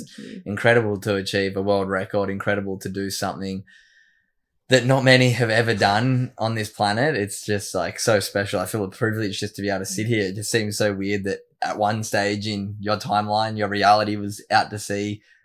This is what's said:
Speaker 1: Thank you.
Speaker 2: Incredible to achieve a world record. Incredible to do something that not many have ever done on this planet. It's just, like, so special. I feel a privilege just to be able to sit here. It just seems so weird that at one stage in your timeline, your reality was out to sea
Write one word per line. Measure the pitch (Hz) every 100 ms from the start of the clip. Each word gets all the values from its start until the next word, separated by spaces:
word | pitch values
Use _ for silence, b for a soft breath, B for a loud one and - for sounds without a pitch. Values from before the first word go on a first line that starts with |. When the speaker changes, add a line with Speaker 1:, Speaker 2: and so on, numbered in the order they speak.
| 76 -
Speaker 1:
Thank | -
you. | - -
Speaker 2:
Incredible | 101 117 117 107 101
to | 107 98
achieve | 95 101 98 98
a |
world | 98 101 95
record. | 95 101 104 98
Incredible | 98 104 101 98 95
to | 95
do | 95 98
something | 95 98 85 95 95 b b b b b b b _ _ _ -
that | 131 120
not | 135
many | 127 127 127
have | 113 117
ever | 110 113
done | 104 101 104 127 127 127 -
on | 110
this | 113 104
planet. | - 104 104 143 113
It's | 101 -
just, | - 104 -
like, | 95 85 -
so | - 107
special. | - 101 98 98
I | 92
feel | 110
a | 95
privilege | - 110 110 107 98
just | 101 -
to |
be | 98
able | 95
to | 98
sit | 95 110
here. | 110 98
It | 101
just | 104
seems | 113 104 104
so | 107
weird | 98 98 104
that | 98 95 - _
at | 95 92
one | 104 110
stage | 107 107 101 104 104
in | 104 101 104
your | 101 104
timeline, | - 104 104 107 110 107
your | 101
reality | 101 98 104 104 104
was | 101 98 -
out | 107 -
to | 107
sea | - 101 104 104 b b